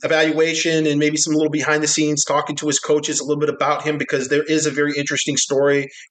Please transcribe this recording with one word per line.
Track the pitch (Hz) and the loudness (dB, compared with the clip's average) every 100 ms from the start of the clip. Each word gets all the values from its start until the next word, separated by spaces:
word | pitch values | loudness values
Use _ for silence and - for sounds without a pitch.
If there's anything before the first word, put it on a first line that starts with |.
evaluation, | 151 156 156 156 160 160 170 160 156 | 0 2 2 2 2 2 0 2 2
and | 147 | 2
maybe | 151 151 | 2 0
some | 160 | 0
little | 151 156 | 2 0
behind | 151 143 151 | 0 0 0
the | 147 | 0
scenes | - 151 147 | 0 0 0
talking | - 143 147 | 0 -2 -2
to | 143 151 | -4 -2
his | 139 | -2
coaches | - 151 151 151 | 0 0 0 -4
a | |
little | 139 147 | -2 0
bit | 147 | -2
about | - 139 143 | 0 0 0
him, | 151 147 | -2 -4
because | 139 139 127 | -2 -4 0
there | 143 | 0
is | 147 156 | 2 0
a | 151 | 0
very | 139 147 143 | 0 -2 -2
interesting | 139 139 - 143 | -2 -2 -2 -2
story | - 139 143 143 139 - - | 0 2 2 2 -2 -10 -8